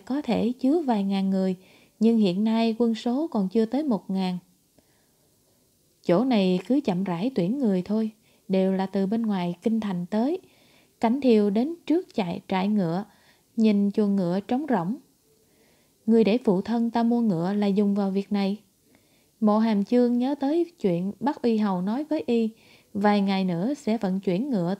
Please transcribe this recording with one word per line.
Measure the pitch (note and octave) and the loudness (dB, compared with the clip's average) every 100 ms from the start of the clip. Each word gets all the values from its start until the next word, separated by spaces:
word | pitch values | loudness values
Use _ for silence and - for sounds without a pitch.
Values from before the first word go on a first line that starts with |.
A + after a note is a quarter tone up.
có | - C4+ | -4 -6
thể | D4 F#3 G#3+ | -2 0 -2
chứa | B3 B3+ E4+ | 0 0 0
vài | C#4 G#3+ | 0 -2
ngàn | G3 G3 F#3+ | 0 0 0
người, | F#3+ F#3+ F#3 - - _ - | 0 0 -2 -8 -20 _ 0
nhưng | A3 A#3 | 2 4
hiện | G3+ F3+ | 2 2
nay | A3 A3+ A3+ A3+ | 0 2 0 2
quân | A#3 | 0
số | A3 A#3+ B3+ D#4+ | 0 -2 -2 -2
còn | A3 F#3 | -2 0
chưa | A3+ | 0
tới | A3 C4 | 0 0
một | D#4 G3+ - | -2 -2 -2
ngàn. | F#3+ F#3 F3+ - _ _ _ _ _ _ _ _ _ _ _ _ _ _ _ - | -4 -2 -4 -10 _ _ _ _ _ _ _ _ _ _ _ _ _ _ _ 0
Chỗ | F3 | 2
này | C4 A3+ F#3+ F#3 - | 2 2 2 0 0
cứ | C#4 | -2
chậm | C4 F3+ | 0 -2
rãi | G3 E3 A#3 | -2 -2 -4
tuyển | C4 F3 C#4 | -2 -2 0
người | A#3 F#3 | 0 0
thôi, | F3+ G#3+ A3 - _ _ - | 0 -2 -4 -8 _ _ -4
đều | F#3+ F#3+ | 0 0
là | F#3+ F#3+ | 0 -2
từ | G3+ G3 | -2 -2
bên | A3+ | -2
ngoài | A3+ G3 F3 F3 | -2 -2 -4 -4
kinh | A#3 A3 | -2 -2
thành | G#3 F3+ F3 | -4 -6 -4
tới. | G#3+ B3+ F#4 - _ _ _ _ - | -2 -2 -4 -10 _ _ _ _ -4
Cảnh | G#3 C4+ | -2 2
Thiều | C4 G#3+ G#3 | 4 4 4
đến | G3+ C#4 E4+ - | 0 -2 -4 -2
trước | D#4+ F#4 | -2 -2
trại, | - F3 - - | -6 -6 -6 -4
trại | F#3 G3+ | -2 0
ngựa, | G#3+ E3 F3 G#3 _ _ _ _ - | 0 0 -2 -6 _ _ _ _ 0
nhìn | A3 G3+ G3+ | 2 2 0
chuồng | G#3 G#3 G3 | 0 0 0
ngựa | F3 F#3 | 0 -2
trống | - B3 D4+ | -2 -4 0
rỗng. | G#3+ E3 C#4 - _ _ _ _ _ _ _ _ _ - | -2 -2 -6 -10 _ _ _ _ _ _ _ _ _ 2
"Người | A3+ | 4
để | G#3 A#3+ | 4 2
phụ | A3+ F#3 | 2 0
thân | G3+ A#3 A#3 | 0 -2 -2
ta | A#3 | 0
mua | A#3 A#3+ | 0 2
ngựa | A3+ E3 F3 | 2 0 0
là | G#3 G3+ | 0 0
dùng | G3 G3+ | 2 0
vào | G3+ G3 | 0 -2
việc | G3 G3 | -2 -2
này." | G3+ G3 G3+ _ _ _ _ _ _ _ - | -2 -2 -4 _ _ _ _ _ _ _ -2
Mộ | G#3 G#3+ | 2 2
Hàm | A3+ G3+ | 2 0
Chương | G3+ B3 A#3+ A#3+ | 2 2 2 2
nhớ | B3+ C#4+ | -2 -2
tới | C#4 E4 E4+ - | -2 0 -2 -2
chuyện | G3 E3+ F#3+ - | -2 -2 -4 -6
Bắc | A#3+ D#4 | -6 -2
Uy | A#3+ A3 | 0 0
Hầu | G#3 F#3 | 0 -2
nói | F#3 A#3+ | -2 -4
với | D4+ D#4 - | -4 -4 -2
y, | A#3 A3 A3 - - _ | 0 -2 -6 -20 -20 _
vài | G3+ G#3 G#3 | 0 2 2
ngày | G3 F#3+ | 2 0
nữa | F#3 E3 A3 | 0 -2 -2
sẽ | D4 - A3+ | -4 -4 -2
vận | F#3 F#3+ | -2 -2
chuyển | G3 F3+ C#4+ | -2 -2 0
ngựa | A3 E3+ G3+ | -2 -2 -2